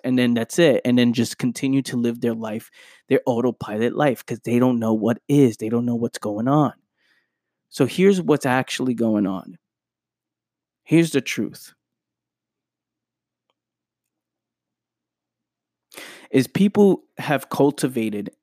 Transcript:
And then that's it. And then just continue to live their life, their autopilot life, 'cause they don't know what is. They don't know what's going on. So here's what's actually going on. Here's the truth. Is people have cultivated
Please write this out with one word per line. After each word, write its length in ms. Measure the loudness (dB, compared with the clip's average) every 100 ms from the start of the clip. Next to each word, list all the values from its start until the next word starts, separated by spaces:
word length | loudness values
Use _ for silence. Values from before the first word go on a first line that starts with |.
And 140 | -2 0
then 160 | 2
that's 240 | 0 -2 2
it. 240 | 4 4
And 140 | 2 2
then 160 | 2
just 240 | 2 -2 -4
continue 420 | -6 -4 -2 -2
to 160 | -2 -4
live 240 | -4 -2
their 140 | -4
life, 360 | -4 -6 -10 -12 _ -20 -20 -2
their 140 | 0
autopilot 720 | 0 0 -2 -4 -6 -2 -2 0
life, 300 | 0 -2 -6
'cause 140 | -10
they 180 | -2 2
don't 200 | 2 2
know 140 | 0
what 300 | 0 0 -2 0
is. 300 | 4 4 2
They 140 | -4
don't 160 | -2 -2
know 100 | -2
what's 220 | -4 -6
going 300 | -8 -4 0
on. 260 | 2 2 -2 _ _ _ _ _ _ _ _ _
So 160 | -2 -2
here's 340 | 2 2 2
what's 240 | 2 0
actually 480 | 0 -2 -2 -4 -4
going 340 | -2 0 0 0
on. 300 | -4 -10 -20 _ _ _ _ _ _ _ _ _ _ _ _
Here's 300 | 0 2 2
the 100 | 0
truth. 500 | -4 -6 -8 -10 -20 _ _ _ _ _ _ _ _ _ _ _ _ _ _ _ _ _ _ _ _ _ _ _ _ _ _ _ _ _ _ _ _ _ _ _ _ _ _ _ _ _ _ -20 -20 -20 -2
Is 160 | 0 0
people 580 | 0 2 4 4 4 _ -12
have 320 | -4 -4 -4
cultivated 800 | 0 0 0 -4 -4 -4 -6 -10 -8